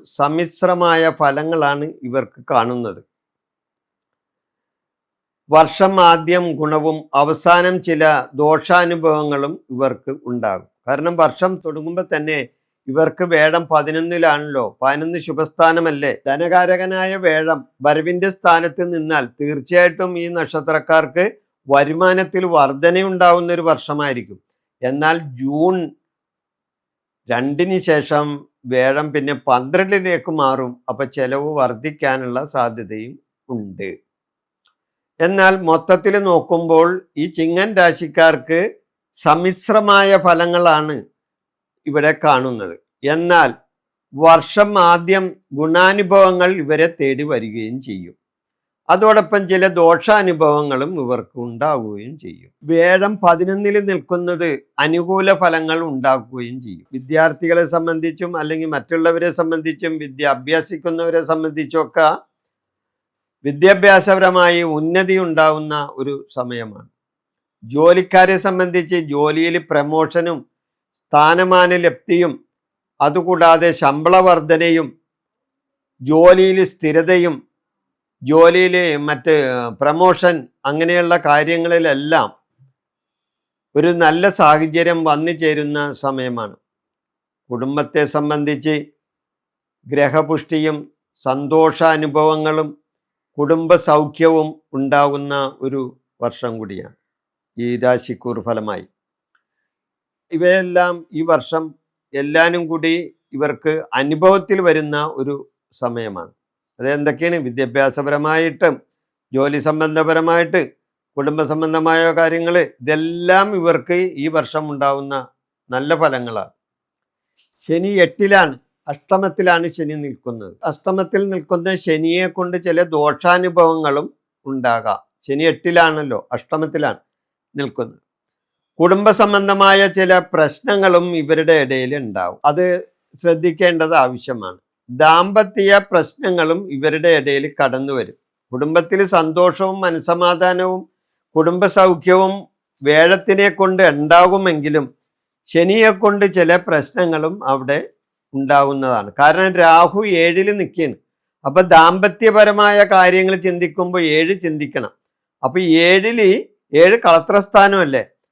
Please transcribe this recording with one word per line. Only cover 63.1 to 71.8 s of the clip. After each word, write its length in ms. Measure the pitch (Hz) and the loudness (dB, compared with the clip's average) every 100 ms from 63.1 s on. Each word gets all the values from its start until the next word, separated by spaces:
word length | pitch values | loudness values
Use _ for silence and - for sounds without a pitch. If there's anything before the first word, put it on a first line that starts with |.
| _ _ _ 143 | _ _ _ -8
വിദ്യാഭ്യാസപരമായി 1120 | 143 180 190 202 190 202 190 185 180 175 175 170 151 | 2 4 6 6 6 4 2 4 4 2 2 -2 -4
ഉന്നതി 380 | 160 180 185 190 175 | -2 -2 0 0 0
ഉണ്ടാവുന്ന 500 | 160 156 156 151 151 143 - | 2 2 2 -4 -8 -8 -8
ഒരു 160 | 135 139 139 131 | -8 -10 -10 -10
സമയമാണ്. 520 | 123 120 110 104 113 _ _ _ _ _ _ _ 113 | -8 -10 -12 -16 -20 _ _ _ _ _ _ _ -8
ജോലിക്കാരെ 600 | 143 165 180 180 185 185 190 196 | 2 4 4 4 4 4 2 -2
സംബന്ധിച്ച് 500 | 185 180 180 160 180 156 | -2 -2 -2 -2 -4 -4
ജോലിയിൽ 440 | 143 151 156 170 170 165 | -2 0 0 -2 -2 -2
പ്രമോഷനും 720 | 151 143 156 156 170 170 156 - _ _ _ _ _ | -2 0 -2 0 -2 -4 -6 -10 _ _ _ _ _
സ്ഥാനമാന 720 | _ 147 151 175 185 185 180 180 | _ 2 4 4 4 4 4 2